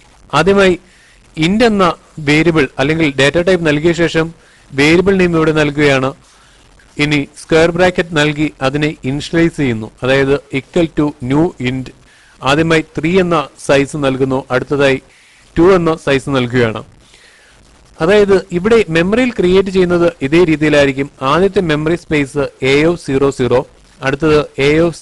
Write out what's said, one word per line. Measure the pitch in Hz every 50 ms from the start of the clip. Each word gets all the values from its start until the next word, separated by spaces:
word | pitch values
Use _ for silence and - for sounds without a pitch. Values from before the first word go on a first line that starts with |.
| _ _ _ _ - - - 143
ആദ്യമായി | 160 185 196 196 196 185 180 - - _ _ _ _ _ _ _ _ _ _ 156 156 165
int | 196 220 247 226
എന്ന | 208 202 185 170 156 - _ _ _ - 156 139
വേരിയബിൾ | 147 151 160 175 160 156 139 127 - -
അല്ലെങ്കിൽ | 135 143 160 165 165 147 139 135
ഡാറ്റ | 135 143 139 165 175 190
ടൈപ്പ് | 190 175 170 156
നൽകിയ | 147 151 151 170 165 165
ശേഷം | 170 160 - 165 160 165 165 - _ _ _ _ _ _ - 131
വേരിയബിൾ | 139 151 165 175 185 196 196 190
നെയിം | 180 175 170 160
ഇവിടെ | 156 156 156 156
നൽകുകയാണ്. | 151 147 143 147 147 143 135 131 131 131 139 - _ _ _ _ _ _ _ _ _ _ _ - - _ _ - 147
ഇനി | 151 151 147 143 - - -
സ്ക്വയർ | - - 165 160 165 170 170 170
ബ്രാക്കറ്റ് | 185 180 180 - 175 170 175 147
നൽകി | 147 151 151 147 151 147 147 - 135 131
അതിനെ | 135 147 151 147 156 - - 131
ഇനിഷ്യലൈസ് | 135 147 - - - 165 170 170 - -
ചെയ്യുന്നു, | 147 131 117 107 110 104 - - -
അതായത് | 127 135 139 139 135 139 139 - - - 135
equal | - - - 185 170 151 - -
to | 147 147 147 - 123 123
new | 135 147 165 180 - - 127 127
int. | 127 131 127 - - _ _ _ _ _ _ _ _ _ - 131
ആദ്യമായി | 139 151 165 165 165 160 156 - _ -
ത്രീ | 143 165 180 190 180
എന്ന | 175 170 160 139 - - - - -
സൈസ് | 147 139 143 135 - 156 143
നൽകുന്നു, | 135 131 127 135 131 131 131 135 - 123
അടുത്തതായി | 127 127 - 147 139 143 135 135 131 - _ _ _ _ _ _ _ _ _ _ -
ടു | 165 185 196 185
എന്ന | 170 160 160 160 -
സൈസ് | 151 139 135 - 147 139 131
നൽകുകയാണ്. | 123 120 120 127 120 113 107 107 - - - - _ _ - - - - _ _ _ _ _ _ - _ _ _ _ - - - 160
അതായത്, | 165 202 214 202 196 196 185 180 - 170 175
ഇവിടെ | 175 226 233 226 202 160 160
മെമ്മറിയിൽ | 165 170 190 208 240 262 247 233 -
ക്രിയേറ്റ് | 185 180 180 190 190 196 185
ചെയ്യുന്നത് | 190 180 175 175 175 170 170 - - 139
ഇതേ | 135 147 170 180 160
രീതിയിലായിരിക്കും. | 156 143 151 151 151 147 143 139 131 135 139 143 - _ 135 131
ആദ്യത്തെ | 147 165 190 196 190 208 185 -
മെമ്മറി | 151 147 156 160 170 165 -
സ്പേസ് | - 165 147 143 131 - 147 139 127 - _ 135 131
എ | 135 143 151 165
ഓഫ് | 175 165 -
സീറോ | - 135 135 139 139 135 -
സീറോ, | 127 120 120 123 147 - - - _ _ _ - 135 135
അടുത്തത് | 139 139 160 156 151 151 139 - - - 135 143
എ | 151 160 170 170
ഓഫ് | 160 -